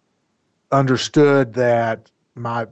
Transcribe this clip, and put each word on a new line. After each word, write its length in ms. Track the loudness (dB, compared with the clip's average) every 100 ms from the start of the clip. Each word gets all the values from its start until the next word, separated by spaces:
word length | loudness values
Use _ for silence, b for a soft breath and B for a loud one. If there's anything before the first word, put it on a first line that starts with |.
| _ _ _ _ _ _ -4
understood 840 | 0 0 -2 -2 2 4 4 0
that 560 | -2 0 0 -2 -6 -10 _ _
my, 320 | -14 -10 -8 -10